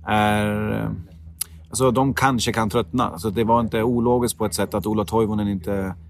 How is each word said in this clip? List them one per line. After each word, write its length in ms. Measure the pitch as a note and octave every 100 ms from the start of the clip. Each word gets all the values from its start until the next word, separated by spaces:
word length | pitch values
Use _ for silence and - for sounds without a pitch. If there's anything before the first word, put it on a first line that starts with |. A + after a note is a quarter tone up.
| -
är, 640 | G#2+ G#2+ G#2 G#2 G#2 G#2+
eh, 180 | G#2+ G#2+ G#2 - - - - - - -
alltså, 220 | - C3
de 220 | A#2+ C3+
kanske 400 | B2 C3+ B2 G#2+
kan 160 | A2 A2
tröttna. 500 | A#2+ F#2+ B2+ A2 F2+
Så 100 | A2
det 140 | G2+
var 160 | A2 A#2
inte 240 | A#2 A2+
ologiskt 540 | A2+ A#2+ A#2 B2 A#2+ -
på 80 | G#2+
ett 80 |
sätt 200 | - G2
att 120 | G#2+ F#2+
Ola 200 | G#2+ G2+
Toivonen 420 | A2 A2 G#2+ G#2
inte 480 | G2+ E2+ G2+ F#2+ F2